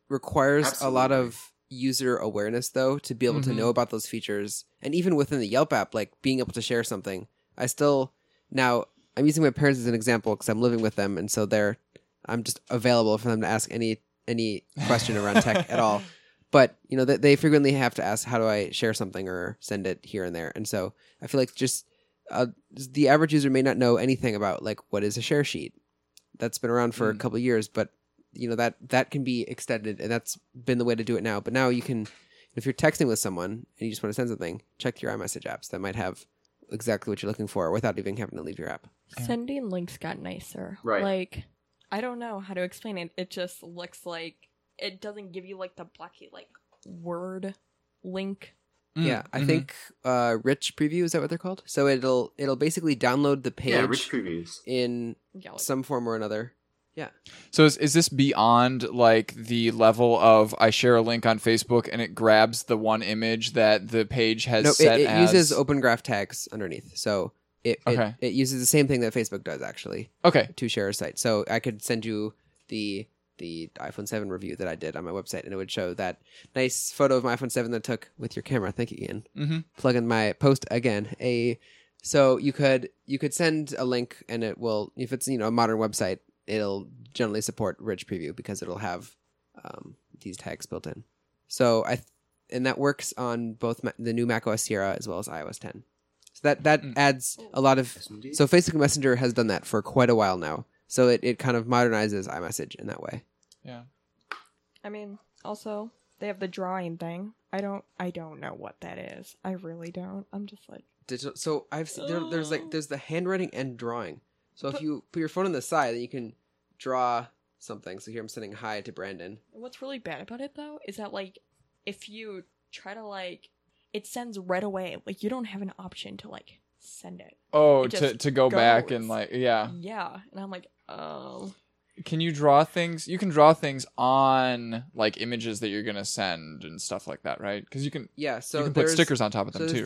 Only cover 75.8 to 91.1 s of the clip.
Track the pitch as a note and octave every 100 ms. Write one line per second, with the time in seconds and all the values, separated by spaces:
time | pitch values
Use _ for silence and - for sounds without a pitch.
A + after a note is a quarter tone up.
75.8 | F2+ F2 F#2 - _ - - C3 B2+ -
76.8 | - - C#3 C3 B2 A#2+ B2+ B2+ A#2 A#2
77.8 | - A#2 - - A#2 - - C3 F#2 F2+
78.8 | A#2 - - A2 - - D3 D#3+ D#3+ -
79.8 | C3+ B2 A#2 A2+ G#2+ - C#3+ C3+ - A#2+
80.8 | A#2+ G#2 G#2+ - B2+ A#2+ A#2+ A#2+ _ _
81.8 | _ _ - D3 C3+ B2+ C#3+ C3 C#3 C3
82.8 | B2+ _ - C3+ C#3+ - E3+ D#3 D3 D#3
83.8 | B2+ B2 A#2+ - - A#2 A2+ F2 A#2 G#2+
84.8 | G2+ - A#2+ C3 - C3 G#2+ A#2+ A#2 A2
85.8 | A2 G#2 F#2+ F#2+ _ _ - G#2+ G2+ G2
86.8 | F#2+ B2+ - - A2+ G#2+ - - G#2 -
87.8 | A2 F#2 - F#2 D2+ F2 - G2 F2+ F#2
88.8 | G#2 F2 - _ _ _ _ - - -
89.8 | - - _ - - F2+ - D#2+ - E2+
90.8 | D#2 - -